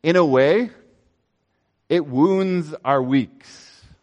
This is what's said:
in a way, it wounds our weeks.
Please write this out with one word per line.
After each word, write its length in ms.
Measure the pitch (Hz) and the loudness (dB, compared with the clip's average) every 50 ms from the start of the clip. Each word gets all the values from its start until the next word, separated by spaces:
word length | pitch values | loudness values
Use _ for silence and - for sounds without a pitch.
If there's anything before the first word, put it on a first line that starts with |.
in 140 | - 160 175 | -2 0 2
a 80 | 180 180 | 2 2
way, 460 | 147 131 131 135 147 170 220 247 220 - _ _ _ _ _ _ _ _ _ _ _ _ _ _ _ _ _ _ _ _ _ _ _ | 2 2 2 4 4 2 0 -2 -4 -10 _ _ _ _ _ _ _ _ _ _ _ _ _ _ _ _ _ _ _ _ _ _ _
it 180 | 156 175 151 | -4 -4 -4
wounds 680 | 147 123 131 156 190 190 190 190 190 185 180 160 151 156 - - | -4 0 0 2 2 2 0 -2 -2 -4 -4 -6 -8 -14 -8 -4
our 180 | 131 139 135 | -2 -2 0
weeks. 800 | 127 127 135 139 113 90 _ _ _ - - - - - _ _ - _ - _ | 0 0 0 0 0 -2 _ _ _ -20 -20 -20 -20 -20 _ _ -20 _ -20 _